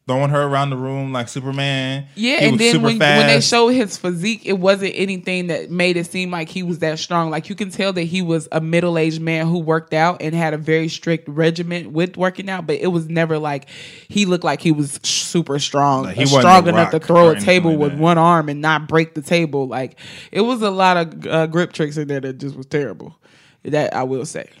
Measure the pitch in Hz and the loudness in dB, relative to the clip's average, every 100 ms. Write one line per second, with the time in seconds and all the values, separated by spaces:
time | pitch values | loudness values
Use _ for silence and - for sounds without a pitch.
0 | - 131 143 143 143 139 143 131 131 139 | -4 -2 0 0 2 0 0 -4 -6 -6
1 | 135 127 113 139 135 139 139 135 131 139 | -6 -6 -6 -8 -6 -4 -2 -2 -4 -6
2 | 139 - 240 - - - 233 - - 220 | -10 -6 -2 2 2 4 4 4 2 4
3 | 147 147 147 143 - 240 233 254 208 - | 4 6 6 4 4 4 4 2 0 -4
4 | 180 175 208 220 - 196 190 196 190 - | -6 -4 -4 -4 -4 0 2 2 -2 -4
5 | 196 185 180 180 180 156 80 175 180 170 | -4 -4 -4 -4 -4 -6 -6 -2 0 0
6 | 170 185 180 175 165 185 175 165 156 156 | -4 -6 -6 -6 -8 -8 -6 -4 -4 -4
7 | - 175 160 156 160 190 196 - 196 180 | -4 -2 -2 -6 -8 -10 -8 -4 -4 -2
8 | 165 185 170 165 156 160 160 170 175 165 | -4 -4 -2 -2 -2 -4 0 0 0 0
9 | 160 160 160 160 160 175 156 160 165 156 | -2 -2 -4 -2 0 -2 0 -2 -2 0
10 | 170 - 156 165 160 151 156 160 160 - | 0 0 -4 -2 -2 -2 0 0 0 -4
11 | 165 165 151 147 165 165 170 175 131 156 | -4 -4 -4 0 0 0 -6 -8 -4 -2
12 | 180 180 185 185 196 185 160 151 180 170 | -2 -2 -4 -4 -8 -8 -4 -2 -2 -2
13 | 160 165 165 156 151 143 - - - - | -2 -2 0 -2 -4 -6 -10 -20 -20 -20
14 | - 208 190 175 165 147 175 147 139 - | -6 -2 0 0 0 0 0 0 -2 -6
15 | - - - 175 156 143 135 143 143 135 | -6 -4 -2 -2 -2 -4 -2 2 2 2
16 | 135 92 139 139 175 185 170 170 170 160 | -2 0 4 6 8 8 8 2 2 0
17 | - 175 170 156 202 180 165 151 147 143 | 4 8 8 6 4 4 4 2 0 2
18 | 160 170 170 170 151 147 156 151 151 160 | 2 6 6 4 0 -2 0 0 2 0
19 | 160 156 - 175 160 139 131 117 127 - | 0 -6 -2 0 0 -2 -4 -6 -8 -12
20 | - - - 185 233 247 208 190 185 180 | -20 -20 -8 -2 0 0 -2 2 2 2
21 | 165 147 - 160 160 165 175 - 151 151 | 0 -8 -2 0 0 0 -2 -2 -4 -4
22 | 147 139 131 131 139 127 131 147 127 87 | -6 -6 -6 -8 -12 -12 -6 -4 -4 -8
23 | - - _ _ _ _ - 147 135 117 | -18 -20 _ _ _ _ -4 -2 -2 -2
24 | 131 131 - - - _ | -4 -6 -6 -12 -14 _